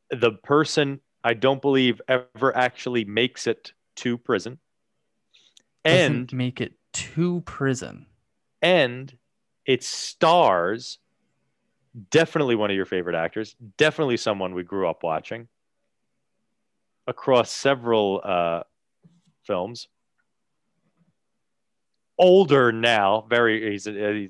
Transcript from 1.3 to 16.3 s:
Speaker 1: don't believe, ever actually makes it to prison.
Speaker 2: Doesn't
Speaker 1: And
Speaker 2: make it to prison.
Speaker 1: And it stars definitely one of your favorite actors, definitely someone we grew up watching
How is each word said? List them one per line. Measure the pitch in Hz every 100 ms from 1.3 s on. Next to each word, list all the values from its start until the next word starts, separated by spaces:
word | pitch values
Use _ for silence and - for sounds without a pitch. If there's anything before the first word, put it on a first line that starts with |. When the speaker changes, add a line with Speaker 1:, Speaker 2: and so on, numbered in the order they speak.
Speaker 1:
don't | 113 131 135
believe, | 139 135 127 110 -
ever | 127 127 110 131 123
actually | 127 - 131 120
makes | 104 107 127 - -
it | 110 - _ _ -
to | 123 120
prison. | - 104 113 135 _ _ _ _ _ _ _ _ _ _ _ _
Speaker 2:
Doesn't | 160 180 147
Speaker 1:
And | 120 127
Speaker 2:
make | 127 127 -
it | - _ _
to | - - 156 175 175
prison. | 170 - 135 127 62 50 - _ _ _ _ _
Speaker 1:
And | 170 180 127 123 135 - _ _ _ _ -
it | 127
stars | - - - - 165 170 131 90 87 117 - - _ _ _ _ _ _ _ _ _ 120 95
definitely | 151 165 160 135 113
one | 104
of | 98
your | 90
favorite | 92 87 85
actors, | 82 107 107 - 113 -
definitely | 151 151 143 117
someone | 117 101 92
we | 90
grew | 87 98 87
up | 80
watching | 85 78 - 113 120 _ _ _ _ _ _ _ _